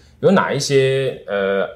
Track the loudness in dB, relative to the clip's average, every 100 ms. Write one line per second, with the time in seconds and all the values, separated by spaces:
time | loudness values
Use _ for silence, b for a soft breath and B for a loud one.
0 | b b 2 2 2 -2 0 2 2 0
1 | -4 -6 -6 -2 -2 -2 -4